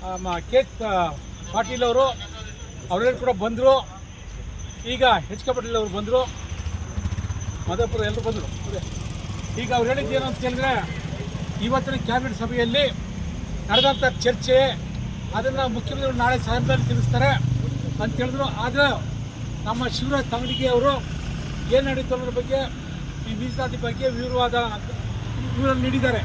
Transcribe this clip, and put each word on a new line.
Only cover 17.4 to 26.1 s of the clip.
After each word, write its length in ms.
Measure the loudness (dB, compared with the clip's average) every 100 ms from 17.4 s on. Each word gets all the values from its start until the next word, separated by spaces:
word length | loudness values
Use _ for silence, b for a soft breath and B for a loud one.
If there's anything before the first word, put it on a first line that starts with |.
| 2 2 0 -2 -4 -2
ಅಂತ 100 | 0 0
ಹೇಳಿದ್ರು. 260 | -2 0 -2 0 0
ಆದ್ರೆ 220 | 4 4 4 -2 -4 -6 -6 -6 -4 -2
ನಮ್ಮ 140 | -2 0 0
ಶಿವರಾಜ್ 340 | 0 0 0
ತಂಗಡಿಗೆ 340 | -2 -2 0 4 4
ಅವರು 180 | 4 2 -2 -6 -4 -4 -4 -4 4 4
ಏನು 100 | 4
ನಡೀತು 220 | 0 0
ಅನ್ನೋದ್ರ 200 | -2 0 -2
ಬಗ್ಗೆ, 200 | 0 0 0 -6 -8 -8 -8 -6 -6
ಈ 40 | -4
ಮೀಸಲಾತಿ 380 | -4 -2 -2 -2 -4
ಬಗ್ಗೆ 200 | 0 0 0
ವಿವರವಾದ 400 | -2 2 2 2 0 -4 -6 -6 -4 -4 -4 -4 -2 0
ವಿವರ 180 | 2 2 2
ನೀಡಿದ್ದಾರೆ. 360 | 2 2